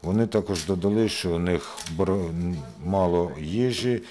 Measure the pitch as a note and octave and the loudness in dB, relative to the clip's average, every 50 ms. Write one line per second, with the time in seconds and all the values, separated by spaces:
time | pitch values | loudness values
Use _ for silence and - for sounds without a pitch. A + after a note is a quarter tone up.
0 | - E2+ F#2 A2 A#2 G#2 - G#2+ F#2+ - G2 E2+ D#2 E2 G2 F2+ E2+ G2+ G#2 A2 | -2 0 2 2 2 2 2 0 0 2 -2 -2 0 -2 -2 2 2 2 4 4
1 | A2+ G#2+ - - - F#2 E2+ E2+ F2 F2+ F2+ D#2+ - - - - - - E2 D#2+ | 2 2 0 -2 -2 0 0 2 2 2 2 0 0 -6 -12 -12 -10 -8 -2 0
2 | G2 F2+ F#2+ G2 F2+ E2 E2 E2+ F2 F2 F2 D#2 C2+ A#1+ A1+ - C2+ F2 F#2+ G2 | 2 2 2 0 0 -2 -4 -2 -2 -2 -4 -4 -8 -12 -14 -8 -4 0 2 4
3 | F#2 F2 F2 F2 F2 E2+ C2 D2 D#2 D#2 F2+ A2+ B2 B2+ A#2 - A2 B2 B2 G#2+ | 4 4 4 2 2 0 -4 -6 -6 -4 0 0 0 0 0 0 0 0 0 -2
4 | - - | -4 -10